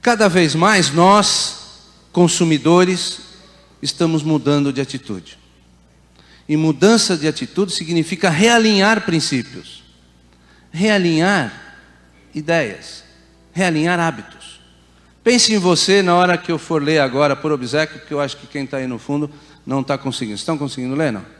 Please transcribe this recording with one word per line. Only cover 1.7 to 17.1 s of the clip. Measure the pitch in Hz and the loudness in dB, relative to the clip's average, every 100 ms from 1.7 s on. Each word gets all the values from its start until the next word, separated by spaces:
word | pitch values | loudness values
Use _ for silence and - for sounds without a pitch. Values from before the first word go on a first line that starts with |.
| - - _ _ | -20 -20 _ _
consumidores, | - 175 - 170 151 147 175 180 180 - - - - - _ _ _ | 0 2 2 0 2 4 4 4 0 -6 -10 -18 -20 -20 _ _ _
estamos | 143 - 165 160 | -10 -2 0 0
mudando | 151 156 127 147 143 | 0 -2 0 0 0
de | 131 | -2
atitude. | 135 131 - 98 82 - _ _ _ _ _ _ _ _ _ - - | -6 -8 -10 -12 -12 -20 _ _ _ _ _ _ _ _ _ -20 -4
E | 151 | 0
mudança | 160 139 190 226 - 175 | 0 2 4 4 2 -2
de | 156 | -2
atitude | 151 127 - 196 | -4 -6 -4 -4
significa | - 160 170 147 190 190 | -4 -4 -2 -2 -2 0
realinhar | 160 226 233 220 208 196 220 - | 2 4 4 4 4 4 2 0
princípios, | 165 - 131 - 90 - - - _ _ _ _ _ _ _ _ | -2 -2 -4 -6 -14 -18 -20 -20 _ _ _ _ _ _ _ _
realinhar | 160 214 208 175 160 180 202 117 - - - _ _ _ _ _ | -2 2 4 4 2 2 0 -2 -8 -20 -20 _ _ _ _ _
ideias, | 151 151 170 123 90 - - - - _ _ _ | -12 -2 -2 -2 -8 -18 -20 -20 -20 _ _ _
realinhar | 165 185 156 165 175 | -2 -2 0 0 0
hábitos. | 165 113 - - - - _ _ _ _ _ _ | -2 -4 -16 -20 -20 -20 _ _ _ _ _ _
Pense | - 247 226 | 0 2 2
em | 214 | 2
você | 180 170 - 196 | 2 2 2 2
na | 190 175 | 4 2
hora | 180 170 | 2 0
que | - | -2
eu | 160 | -6
for | - 160 | -2 -2
ler | 143 156 | 0 0
agora | 135 | 0